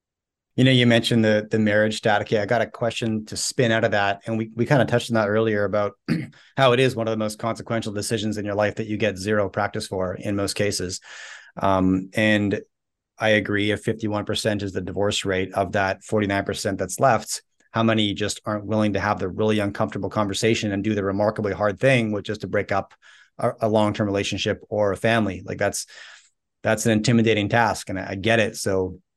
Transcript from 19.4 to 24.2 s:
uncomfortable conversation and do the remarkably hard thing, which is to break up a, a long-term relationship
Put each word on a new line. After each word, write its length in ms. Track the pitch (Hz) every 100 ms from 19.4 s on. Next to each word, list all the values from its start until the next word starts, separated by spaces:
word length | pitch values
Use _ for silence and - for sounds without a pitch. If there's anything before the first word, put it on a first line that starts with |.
| 107 110
uncomfortable 500 | 101 104 107 104 98
conversation 640 | 110 101 98 110 110 107
and 120 | 98
do 120 | 110 104
the 80 |
remarkably 500 | 98 98 104 110 107
hard 260 | 90 104 95
thing, 320 | 135 127 110
which 180 | 104 95
is 100 | 104
to 80 | 95
break 240 | 101 98
up 240 | 98 - _ - - _ -
a, 140 | 123 -
a 80 | 113
long-term 380 | 107 107 104 107
relationship 560 | 101